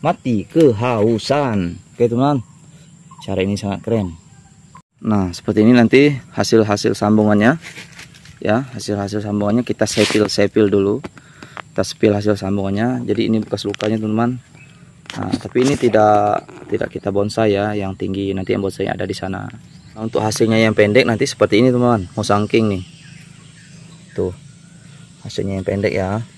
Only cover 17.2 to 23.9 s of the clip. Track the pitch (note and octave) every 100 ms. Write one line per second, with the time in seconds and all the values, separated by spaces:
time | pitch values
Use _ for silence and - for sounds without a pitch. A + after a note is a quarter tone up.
17.2 | G#2 A2 A2 G2 G#2 G#2 G2 F#2+ F#2+ F#2+
18.2 | G2 F#2+ F#2+ G2+ G2 - G2 - F#2+ F#2+
19.2 | F#2+ F#2+ G2+ A2+ - - - - A2+ -
20.2 | G#2+ G#2+ A2 A2 A2 G#2+ G#2 G#2 C3 A2+
21.2 | C3+ - G#2 G#2 B2+ B2 B2 A#2 F2+ -
22.2 | G2+ G#2 G#2 A#2+ A2 F#2+ F2+ - - -
23.2 | - - - - - - -